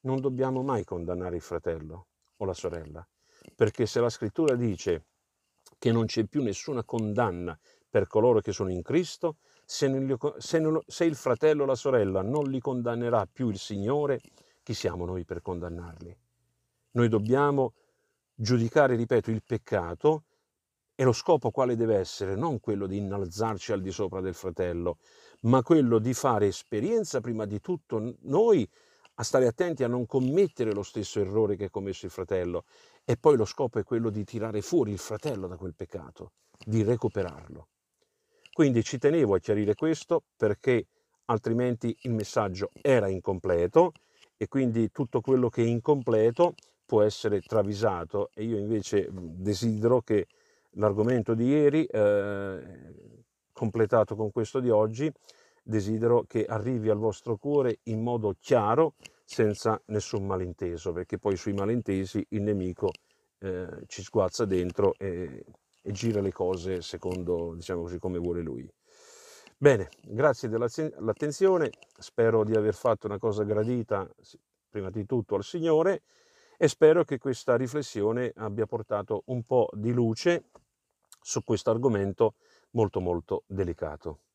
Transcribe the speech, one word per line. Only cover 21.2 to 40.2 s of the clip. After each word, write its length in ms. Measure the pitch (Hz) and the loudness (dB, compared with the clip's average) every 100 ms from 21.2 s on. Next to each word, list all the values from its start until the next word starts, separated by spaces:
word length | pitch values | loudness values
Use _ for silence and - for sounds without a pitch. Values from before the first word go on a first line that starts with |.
| - 156 120 | 2 2 2
quale 240 | 120 127 117 | 0 0 0
deve 220 | 113 104 | 2 2
essere? 380 | 90 - 98 98 | 0 -6 -6 -4
Non 240 | 160 123 | -4 -4
quello 280 | - 101 98 | -4 -4 -4
di 100 | 101 | -4
innalzarci 720 | 98 101 90 90 113 98 - | -4 -4 -6 -4 -4 -4 -4
al 100 | 101 | -4
di 100 | 95 | -4
sopra 300 | 92 95 95 | -6 -6 -4
del 120 | 92 | -6
fratello, 640 | 90 95 87 90 87 87 82 _ _ - _ | -6 -8 -4 -4 -2 -4 -6 _ _ -20 _
ma 200 | 113 131 | 4 4
quello 360 | 120 160 123 113 | 6 4 6 4
di 140 | 113 | 2
fare 340 | 120 135 110 101 | 0 0 2 2
esperienza 720 | - - 107 156 233 196 - | 0 -6 -4 0 -2 -2 -6
prima 240 | 120 110 104 | -6 -6 -6
di 140 | 101 | -6
tutto 400 | - 175 _ 110 | -6 -8 _ -6
n-, 160 | 113 - | -6 -10
noi 460 | 82 147 233 190 98 _ _ _ _ - | -2 2 4 4 2 _ _ _ _ -10
a 60 | |
stare 240 | 120 135 127 | 0 4 2
attenti 360 | - 175 160 | 2 -4 -2
a 40 | 123 | -2
non 180 | 123 117 | -2 -2
commettere 680 | 135 127 160 185 - 110 | -2 0 2 2 0 -2
lo 100 | 104 | -2
stesso 360 | 98 113 101 110 | -6 -8 -6 -2
errore 360 | 95 104 107 95 | 0 2 2 0
che 100 | 98 | -4
ha 40 | |
commesso 360 | 101 98 95 92 | -6 -6 -8 -10
il 60 | |
fratello, 540 | - 90 95 87 87 - _ _ _ | -10 -4 -2 -2 -6 -8 _ _ _
e 140 | - 120 | -4 4
poi 200 | 160 135 | 6 6
lo 80 | 104 | 2
scopo 320 | - 127 143 | -2 -2 -2
è 60 | |
quello 260 | - 117 113 | -2 -2 -2
di 140 | 104 | -4
tirare 380 | 98 117 110 104 | -8 -8 -6 -6
fuori 300 | - 175 107 | 0 2 2
il 60 | 98 | -2
fratello 500 | - 107 151 110 92 | -6 -8 -6 -6 -8
da 100 | 87 | -8
quel 180 | 90 80 | -12 -10
peccato, 560 | 92 92 69 - 92 _ _ _ | -12 -12 -14 -18 -20 _ _ _
di 240 | - 110 | -2 0
recuperarlo. 840 | 104 120 110 104 90 76 82 76 - _ _ _ _ _ _ _ _ | 2 2 0 -2 -6 -8 -18 -20 -20 _ _ _ _ _ _ _ _
Quindi 320 | - 143 117 | 2 4 4
ci 140 | 104 127 | 0 0
tenevo 380 | 143 165 117 95 | 2 4 2 2
a 40 | |
chiarire 360 | - 104 104 104 | 2 0 0 0
questo 480 | 160 160 - 165 | 0 -2 -2 -2